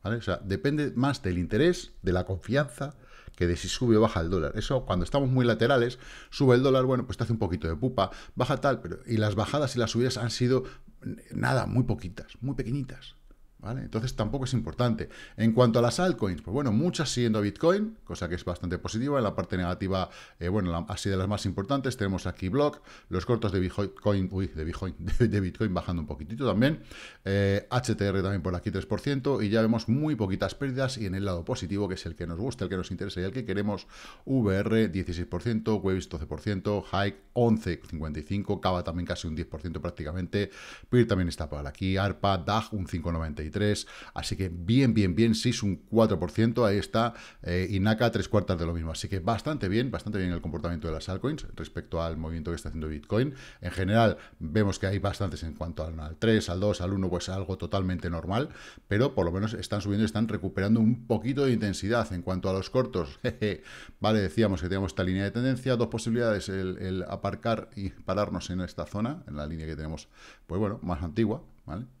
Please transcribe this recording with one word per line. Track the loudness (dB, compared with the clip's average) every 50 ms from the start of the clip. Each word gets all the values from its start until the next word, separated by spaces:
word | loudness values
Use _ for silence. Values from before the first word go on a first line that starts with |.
| -2
¿Vale? | -2 -4
O | -2
sea, | -2 -2 -2 -2 -2
depende | -4 -4 0 0 0 0 0 -2 -2 0
más | 0 0 0 0 0 -2
del | -2 0
interés, | 0 0 0 2 4 4 4 2 0 -4 -14 -16 -6
de | -2 0
la | 0 0 0
confianza, | -2 -4 -6 -4 0 0 0 0 0 -4 -8 -10 -10 -10 -14 -20 -20 -20 -20 -20 -20 -4
que | 0 2
de | 2 2
si | 0 -2
sube | -4 -2 0 4 6 6
o | 6
baja | 6 4 2 0
el | 0 0
dólar. | 0 0 0 0 -2
Eso, | -4 -2 0 0 -2 0
cuando | 0 0 0 0
estamos | 2 2 2 2 4
muy | 4 4 4
laterales, | 4 4 4 4 4 6 4 4 2 0 -6 -16 -18 -18 -18 -18 -14
sube | -2 4 6 8 8
el | 8 8
dólar, | 6 6 6 6
bueno, | 4 2 2 0
pues | -2 -2
te | -4 0
hace | 0 0
un | 0
poquito | 2 0 0 -2 -2
de | -2 -2
pupa, | 0 0 0 2 2 0 0 -2 -12 -16 -14 -2
baja | -2 0 0 0 2
tal, | 2 2 2 2
pero, | -2 -8 -10 -10 -4
y | -2 0
las | 2 2 2 2
bajadas | 0 0 0 0 0 0 0 0
y | 0
las | 0 0
subidas | 2 2 2 2 0
han | -2 -4 -4
sido | 0 0 2 4 4 2 0 -2 -12 -16 -20 -20 -20 -14 -10
n-, | -10 -10 -10 -12 -8 -6
nada, | -2 0 2 2 2 0
muy | 2 2 2 2
poquitas, | 2 0 -2 -4 -10 -10 -10 -14 -14 -14 -8
muy | -6 -6 -4
pequeñitas. | -4 -4 -4 -4 -4 -4 -6 -10 -16 -16 -20 -20 -20 _ -20 -20 _ -20 -20 -20 -12
¿Vale? | -10 -8 -8 -6
Entonces | -8 -4 -4 -2 -2 -2 -2
tampoco | -2 -2 -2 0 -2 -2
es | 0 0
importante. | -2 -2 -2 -2 0 2 2 2 0 -4 -8 -10 -18 -18 -18 -4
En | 2 2 4
cuanto | 8 8 6 8 8 6
a |
las | 4 4 2 2
altcoins, | 2 0 2 0 0 -2 -2 -4 -6
pues | -4 -4
bueno, | -2 0 2
muchas | 2 4 2 2 0 0 -2 -2
siguiendo | 0 2 2 2 2 2
a |
Bitcoin, | 2 0 0 2 4 4 4 4 0 -4 -6 -12 -12
cosa | -10 -8 -6 -4 -4
que | -4
es | -4 -4
bastante | -4 -6 -4 -2 -4 -4
positiva. | -4 -4 -4 -2 -2 0 0 2
En | 2 2
la | 2 0
parte | -2 -4 -2 -2
negativa, | -2 0 0 -2 -2 -2 0 0 0 0 -2 -6 -18 -20 -20 -14 _
eh, | -4
bueno, | 0 0 0 0 0
la, | 0 -2 -2
así | -4 -6 -4 -2 0
de | 0
las | 0 0
más | 0 -2 -2 -2
importantes, | -2 -2 -2 -2 0 -2 0 0 -2 -2
tenemos | -2 -2 -2 -2 -2 -4
aquí | -6 -6 -4 -4 -2
Block, | 2 2 2 2 0 -4 -18 -20 -20 -20 -12 -4
los | -4 -4 0
cortos | 0 0 0 2 0
de | 2 2
Bitcoin, | 0 0 0 -2 -4 -4 -6 -2 0 2 2 2 0 0
uy, | -2 -2 -4
de | -4 -4 -6 -6
Bitcoin, | -6 -6 -6 -6 -8 -6 -6
<laughs> | -2 0 4 4
de, | 4
de | 4 4 2
Bitcoin | 0 0 -2 -2 -2 0 0
bajando | -2 -2 -2 -2 -2 -2
un |
poquitito | -4 -8 -10 -8 -10 -6 -2 0
también. | 2 4 4 4 4 2 0 -8 -16 -18 -18 -18 -18 -20 -10 _
Eh, | 0 2 4 4 4 4 2 0 0
H | -2 -2 2 0 0
T | 2 2
R | 2 2 2
también | 2 0 0 0 -2
por | -2 -4
aquí | -2 -4 -2
tres | -4 -4 -2
por | -2 -4 -2
ciento | -2 -2 -2 0 0 0 0 2
y | 2 2
ya | 4 4 4
vemos | 4 4 2 2 2
muy | 2 2 2 0 0
poquitas | 0 0 0 0 0 0 -2 -2
pérdidas | -4 -4 -4 -2 0 -2 -2 -2 -4
y | -4
en | -4 -2
el | -2 -2
lado | -2 -2 -2 -2
positivo, | -4 -4 -4 -4 -2 0 0 0
que | -2 -2
es | -6 -6
el | -10 -8
que | -8 -8
nos | -6 -6
gusta, | -4 -4 -6 -4 -4 -4
el | -4
que | -2
nos | -4 -4 -4
interesa | -6 -6 -6 -6 -4 -4
y | -4
el | -4
que | -4 -6 -4
queremos, | -2 -2 -2 0 -2 -2 -4 -8 -14 -20 -20 -18 -18 -20 -18 -4
V | 0 2 2 4 4 2
R | 2 2 2 4 4 2 2
dieciséis | 2 -2 -2 -2 -2 -4 -4
por | -4 -4 -4
ciento, | -2 0 -2 0 0 0 0
Waves | 2 2 0 0 0 -2 -4
doce | -8 -8 -6
por | -6 -8 -6
ciento, | -4 -2 -2 -2 0 0 -2 -2 -2 -2 0
Hike | 0 0 0 -2 -6 -18 -6 0
once | 4 4 6 4 4 2 -2 -4 -4 -6 -10
cincuenta | -8 -6 -4 -4 -6 -6
y | -6
cinco, | -4 -4 -4 0 -2 -4 0
Kava | 2 0 0 0 -2
también | -2 -4 -4 -4
casi | -4 -4 -6 -4
un | -6 -4
diez | -4 -6
por | -6 -8 -8
ciento | -8 -8 -8 -6
prácticamente, | -6 -8 -8 -6 -8 -6 -6 -6 -6 -2 -2 -2 -2 -2 -6 -16 -18 -18 -18 -18 -6 2
Peer | 6 6 6
también | 6 4 2 2
está | 0 0 -4 -6 -6
por | -6 -8 -8
aquí, | -8 -6 -2 0 0 2
ARPA, | 2 2 0 0 2 2 2 2
dag | 2 0 0 0 0 0 -2
un | -6 -6 -6
cinco | -4 -4 -4 -2 -2
noventa | -2 -2 -2 -4 -4 -6 -8
y |
tres, | -4 -2 0 2 2 2 0 -2 -12 -14 -18 -18 -10 -8
así | -8 -6 -4 -4
que | -2 -2 -4
bien, | -4 -4 0 4 6 6 6 6 6
bien, | 6 4 4 4
bien, | 4 4 4 4
Sis | 2 2 0 0 2 0
un | -2 -2
cuatro | -2 -6 0 4 4 6 6 4 0
por | 0 -2
ciento, | 2 2 2 4 4 4 4
ahí | 4 4
está, | 2 0 0 0 2 2 2 -2 -8 -18 -20 -18 -12
eh, | -4 -2 0 0 0 0
y | 0 2
Naka | 4 4 4 4 4 2
tres | 2 0 -2
cuartas | 2 2 0 2 2 0 0
de | 0
lo | -2 -2
mismo, | -2 -4 -4
así | -6 -6 -6
que | -4 -4 -4
bastante | -2 -2 -2 -2 -2 -4 -4 -2 -2 0
bien, | 2 2 0 0
bastante | -2 -4 -6 -4 -2 -2
bien | 0 0
el | -2 -2
comportamiento | -4 -6 -6 -4 -4 -4 -4 -4 -4
de | -4 -6
las | -4 -4
altcoins | -6 -6 -4 -2 -4 -4 -4 -8 -12 -10
respecto | -12 -12 -10 -10 -12 -10 -6 -4 -4
al | -2 -2 -4
movimiento | -6 -6 -6 -6 -6 -4 -6
que | -6
está | -6 -6
haciendo | -8 -8 -6 -6 -6
Bitcoin. | -6 -8 -6 -2 0 0 0 0 -2 -10 -18 -20 -18 -8
En | -8 -6
general, | -2 -2 0 4 6 6 6 6 4 0 -8 -20 -14 _
vemos | -8 -2 2 2 2 2 0 0
que | -2
hay | -2 -2 0
bastantes | -2 -2 -2 -2 -4 -4 -4 -6 -8
en | -8 -8
cuanto | -6 -8 -8 -6 -6 -6
al, | -6 -6
al | -8 -8 -10 -6
tres, | 0 4 6 6 4 4 2
al | -2 2
dos, | 2 2 2 2
al | 0 -2
uno, | 0 0 0 0
pues | -2 -2 -4 -4
algo | -4 -6 -4 -4 -4
totalmente | -6 -4 -2 -2 0 0 0 -2 -2 -2 -4
normal, | -4 -4 -4 -2 0 0 -2 -2 -6 -16 -18 -20 -20 -20 _ _
pero | 2 2 2 2 2
por | 2 0
lo | 0
menos | 0 0 -2 -2 -4
están | -6 -6 -4 -4 -4
subiendo | -2 0 2 2 2
y |
están | 2 2 0 0
recuperando | 0 -2 -4 -4 -4 -2 0 2 4 4 6
un | 6 4 4 2 0
poquito | -2 -2 0 0 -2 0 2 2
de | 4 4
intensidad. | 2 2 -2 -2 -2 -2 0 2 0 0 0
En | -4 -6 -4
cuanto | -2 -4 -2 0 0
a | 0
los | 0 -2 0
cortos, | 0 0 0 2 0 -2 -4 -4 -8
<laughs> | -6
jeje, | -4 -6 -4 -2 -2 -2 -2 -4 -10 -18 -18 -18 -18 -20 -10 -2
vale, | 2 4 4 4
decíamos | 2 2 2 4 4 4 4 0
que | -2
teníamos | -2 -2 0 -2 -2
esta | -2 0 0
línea | 0 2 0 0
de | 0
tendencia, | -2 0 0 0 0 0 0 0 2
dos | 2 2
posibilidades, | 0 0 -4 -2 0 0 2 2 2 2 0 0 -4
el, | -4 -2 -2 -4 -4 -4
el | -4 -4 -2 -2 -2
aparcar | -4 -6 -4 -4 -4 -4 -2 0 0 0 0 -2 -10 -10
y | -8 -8 -8
pararnos | -8 -8 -6 -2 0 0 0 0 -2 -6 -4 -4
en | -4 -4
esta | -4 -4 -6 -8 -10
zona, | -6 -4 -4 -2 -2 -4 -8 -10
en | -10 -8
la | -8 -6
línea | -6 -6 -6 -6
que | -8 -8
tenemos, | -6 -6 -8 -8 -10 -12 _ _ -20 -20 -20 -20 -20 -12
pues | _ -4 -2
bueno, | -2 -2 -4 -4 -4
más | -4 -4 -4
antigua, | -4 -6 0 0 0 0 0 -4 -8 -16 -20 -20 _
¿vale? | -12 -10 -10 -10 -12 -16 _